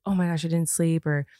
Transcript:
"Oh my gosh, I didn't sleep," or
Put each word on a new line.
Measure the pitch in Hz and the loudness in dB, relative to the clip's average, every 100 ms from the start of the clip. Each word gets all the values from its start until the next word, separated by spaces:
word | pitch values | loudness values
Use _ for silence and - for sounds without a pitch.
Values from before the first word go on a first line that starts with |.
"Oh | - | -2
my | 190 175 | 0 0
gosh, | 165 | 0
I | 165 | 0
didn't | 170 160 | 0 0
sleep," | - 165 165 156 | 0 0 0 0
or | 147 139 | -2 -4